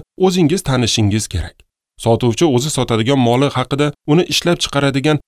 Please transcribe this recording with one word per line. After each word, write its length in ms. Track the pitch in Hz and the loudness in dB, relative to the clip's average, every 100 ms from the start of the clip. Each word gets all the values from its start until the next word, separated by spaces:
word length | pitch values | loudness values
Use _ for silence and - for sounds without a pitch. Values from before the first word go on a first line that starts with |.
| - - | -2 -2
o'zingiz 460 | 185 185 151 190 | 0 2 0 0
tanishingiz 640 | - 127 113 - 101 107 - | -2 -2 0 0 0 0 -2
kerak. 280 | 87 - _ _ _ _ - | -6 -6 _ _ _ _ -6
Sotuvchi 460 | 117 113 123 113 170 | 0 2 2 2 2
o'zi 240 | 123 147 | 2 0
sotadigan 500 | 139 120 110 110 139 | -4 -2 0 0 2
moli 300 | 117 123 143 | 2 2 0
haqida 380 | 127 123 139 147 - | -2 -4 -2 -2 -4
uni 200 | - 156 | 0 2
ishlab 340 | 185 - 175 175 | 2 -2 -2 -2
chiqaradigan 600 | - 143 139 135 151 151 | -2 0 0 0 0 -2